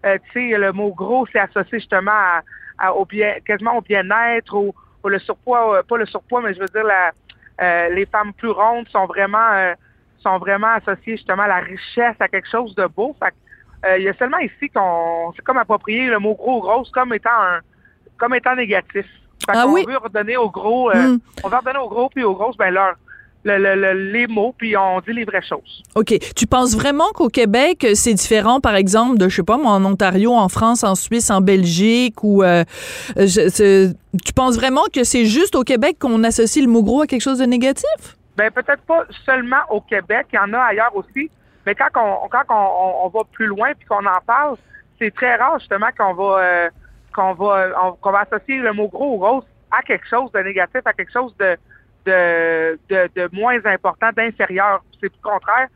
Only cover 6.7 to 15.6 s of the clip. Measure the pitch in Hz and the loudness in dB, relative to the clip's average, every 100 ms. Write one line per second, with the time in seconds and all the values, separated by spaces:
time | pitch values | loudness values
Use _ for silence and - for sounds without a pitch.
6.7 | 214 220 190 180 - _ - _ - 180 | -2 0 2 2 -2 _ -20 _ -4 0
7.7 | 170 170 180 202 214 208 202 233 185 214 | 0 0 -2 -2 -2 -4 -6 -6 0 0
8.7 | 240 233 208 190 202 196 208 226 196 185 | 0 -4 -4 -4 -2 -2 2 2 2 0
9.7 | 170 _ _ _ _ 208 185 175 196 220 | -4 _ _ _ _ -4 -2 -2 0 0
10.7 | 226 208 190 - 226 - 190 202 180 175 | 0 -2 -8 -8 -10 -6 -2 0 0 -4
11.7 | 185 - - 240 226 190 190 185 226 240 | -12 -8 -2 -2 -2 -4 -4 -4 -6 -6
12.7 | 202 180 160 254 294 185 _ _ - _ | -4 -4 -2 -6 -4 -8 _ _ -20 _
13.7 | - 190 185 190 - 247 320 254 - 285 | -6 -2 0 0 -2 -2 -2 -4 -8 -6
14.7 | 240 190 170 165 170 170 - - 262 | -2 -2 -2 -2 -4 -6 -10 -2 -2